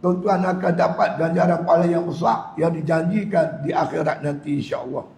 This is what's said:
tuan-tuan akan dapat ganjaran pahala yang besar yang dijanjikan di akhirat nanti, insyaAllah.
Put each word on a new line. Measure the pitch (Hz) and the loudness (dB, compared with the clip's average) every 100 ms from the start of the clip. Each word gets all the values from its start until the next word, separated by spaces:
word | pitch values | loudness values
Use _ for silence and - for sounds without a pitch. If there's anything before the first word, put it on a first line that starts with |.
tuan-tuan | 180 180 202 190 | 0 0 0 2
akan | 185 180 190 170 | 2 0 0 2
dapat | 165 - - - | 2 2 0 2
ganjaran | 165 175 175 170 | 0 2 2 2
pahala | 175 170 175 | 4 4 4
yang | 170 | 2
besar | 170 147 120 113 - - | -2 -2 0 0 -4 -2
yang | 165 160 | -2 0
dijanjikan | 147 160 175 208 202 180 156 - | 0 0 2 0 0 0 0 -2
di | 147 | -2
akhirat | - - - 151 - | -2 -2 -2 -2 -2
nanti, | 147 143 147 143 | -4 -6 -4 -4
insyaAllah. | 120 139 127 135 - | -4 -6 -6 -8 -10